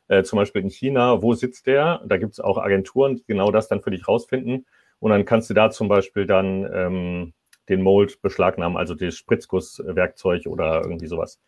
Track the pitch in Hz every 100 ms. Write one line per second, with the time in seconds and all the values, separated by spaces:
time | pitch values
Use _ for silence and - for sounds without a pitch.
0 | - 95 95 104 101 104 95 - 131 135
1 | 123 113 113 117 127 - - 139 160 -
2 | 107 98 107 - 98 98 98 98 95 127
3 | 139 120 - 104 101 107 - 101 - 92
4 | 90 113 - 131 120 131 - _ _ _
5 | 110 104 101 113 - 104 110 - 104 101
6 | - 104 98 95 95 95 98 90 92 92
7 | 90 90 85 - _ _ - 95 95 101
8 | 101 - 95 - 92 - 85 87 85 80
9 | 87 - - - - 95 - - 87 87
10 | 90 - 95 87 82 82 80 80 85 85
11 | 80 85 82 -